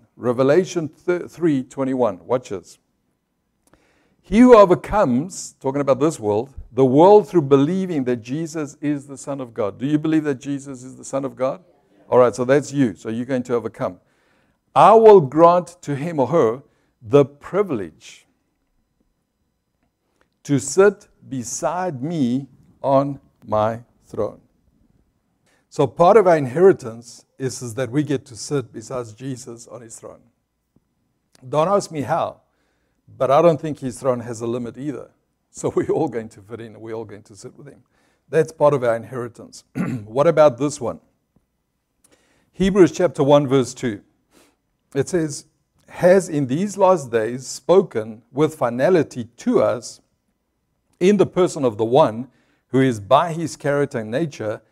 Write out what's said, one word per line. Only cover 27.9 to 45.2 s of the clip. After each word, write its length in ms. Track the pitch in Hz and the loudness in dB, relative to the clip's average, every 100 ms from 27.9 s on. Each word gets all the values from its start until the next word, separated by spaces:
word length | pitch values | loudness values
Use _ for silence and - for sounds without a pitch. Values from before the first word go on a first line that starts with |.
we 100 | 139 | -4
get 220 | 151 135 - | -4 -6 -8
to 80 | 110 | -16
sit 360 | - 147 113 | -8 -8 -8
beside 340 | - 113 131 117 107 | -14 -12 -12 -12 -14
Jesus 520 | 131 123 123 117 - | -14 -14 -16 -20 -20
on 140 | 117 | -20
His 180 | 113 - | -20 -20
throne. 220 | 110 85 117 _ _ _ _ _ _ _ _ _ _ _ 131 | -20 -20 _ _ _ _ _ _ _ _ _ _ _ _ -6
Don't 200 | 147 165 | -2 0
ask 240 | 202 - | -2 -2
me 100 | 160 | -8
how, 400 | 117 160 107 - _ _ _ _ _ _ _ - | -4 -4 -4 -8 _ _ _ _ _ _ _ -6
but 120 | 127 | 0
I 120 | 139 | 4
don't 180 | 170 151 | 4 2
think 200 | 160 143 | -4 -10
His 200 | 131 107 | -12 -6
throne 220 | 131 120 | -4 -4
has 180 | 117 113 | -8 -10
a 80 | 117 | -8
limit 300 | 123 117 123 | -8 -10 -12
either. 340 | 147 123 - _ _ _ _ | -12 -12 -16 _ _ _ _
So 200 | - 143 180 | -10 -6 -4
we're 140 | - | -2
all 180 | - 156 | -2 -4
going 220 | 117 110 | -6 -12
to 120 | - | -16
fit 200 | 98 113 | -20 -18
in, 140 | 113 107 | -18 -18
and 60 | |
we're 120 | 110 | -14
all 100 | 113 | -14
going 200 | 107 104 | -14 -18
to 120 | - 104 | -20 -20
sit 220 | 127 - | -20 -20
with 100 | 143 | -20
Him. 160 | - _ _ _ _ _ | -20 _ _ _ _ _
That's 240 | 160 156 | -2 -2
part 200 | - 147 | 0 0
of 120 | 143 120 | 2 0
our 100 | 113 | -4
inheritance. 720 | 110 127 120 107 95 - _ | -6 -12 -12 -14 -20 -20 _
<clears throat> 360 | - 180 120 104 | -10 -8 -8 -8
What 220 | 117 147 | -2 0
about 300 | 156 151 117 | 4 4 2
this 220 | 143 143 | -4 -6
one? 220 | 113 85 _ _ _ _ _ _ _ _ _ _ _ _ _ _ _ | -10 -10 _ _ _ _ _ _ _ _ _ _ _ _ _ _ _
Hebrews 400 | - 190 196 165 | -4 0 4 4
chapter 280 | - 180 - | 4 -2 0
one, 260 | 139 147 143 | 4 4 4
verse 260 | 135 120 | 0 0
two. 280 | - 127 101 - _ _ _ _ _ _ _ _ | -4 -8 -8 -12 _ _ _ _ _ _ _ _
It 160 | 139 135 | -6 -4
says, 360 | 180 | -4